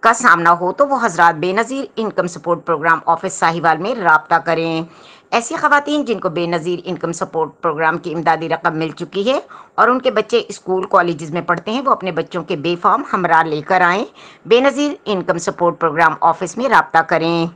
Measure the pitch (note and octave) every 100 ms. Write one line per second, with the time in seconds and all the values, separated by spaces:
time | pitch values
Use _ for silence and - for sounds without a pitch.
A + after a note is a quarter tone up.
0 | A3+ A#3+ A#3+ E3+ E3+ E3+ F3+ F#3 C#4+ C4+
1 | A#3 E3 E3+ D#3+ F3 F#3+ A3+ C4+ C4+ -
2 | G#3+ F#3+ F3 E3+ D#3+ E3+ - D#3+ E3 D#3+
3 | - E3 F#3 - F3 E3 E3 D#3 F#3 A#3+
4 | F3 D#3 - E3 E3 E3 E3 D#3+ E3 -
5 | - - _ A3+ A#3 D#4+ D4+ C#4+ C#4+ D4+
6 | A#3+ G3+ F#3 E3 E3+ E3+ D#3+ F3 - E3
7 | E3 E3 F3 E3 D#3 - F3 D3+ D#3+ E3
8 | E3 D#3+ D#3+ D#3+ D#3+ D#3 F3 D#3 D#3+ D3
9 | E3 F#3+ G3+ C#4 - - - - A3 B3+
10 | B3 G#3+ G#3+ A#3 - G3+ - F#3 F#3 G3
11 | F3 D#3+ E3 E3 E3+ E3+ F#3 A3+ C4+ A#3+
12 | F#3 E3 D#3 F3+ E3 E3+ D3 F3 G3+ G#3
13 | D4 G#3 F3 E3 E3 D#3 C#3+ F#3 F3 F#3
14 | D#4 - - - - A#3 C4+ B3+ D4 C#4+
15 | - G3 E3+ E3+ E3+ - F3 D#3 E3 D3+
16 | E3 D3 E3 E3 F3+ A3 B3+ G#3 D3+ D#3+
17 | D#3+ E3 E3 E3+ E3